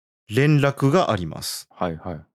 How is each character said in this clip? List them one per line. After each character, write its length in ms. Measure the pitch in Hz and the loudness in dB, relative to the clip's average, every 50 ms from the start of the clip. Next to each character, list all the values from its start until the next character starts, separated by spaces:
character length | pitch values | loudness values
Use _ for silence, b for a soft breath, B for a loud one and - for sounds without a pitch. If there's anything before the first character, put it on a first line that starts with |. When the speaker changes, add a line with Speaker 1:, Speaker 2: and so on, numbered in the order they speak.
| _ _ _ _ _ | _ _ _ _ _
Speaker 1:
連 300 | - 107 123 143 151 151 143 | -4 0 2 4 4 4 4
絡 320 | 139 139 139 - 139 135 | 4 2 2 2 2 2
が 200 | 147 190 - - | 4 2 2 2
あ 40 | 107 | 0
り 100 | 98 87 | -2 -4
ま 160 | 78 - - | -6 -10 -10
す。 260 | - - - - - _ | -10 -10 -10 -12 -14 _
Speaker 2:
は 180 | _ - 92 90 | _ -6 -6 -4
い 80 | 82 | -4
は 160 | 78 - 92 85 | -6 -10 -12 -12
い。 80 | 76 78 _ _ _ | -12 -14 _ _ _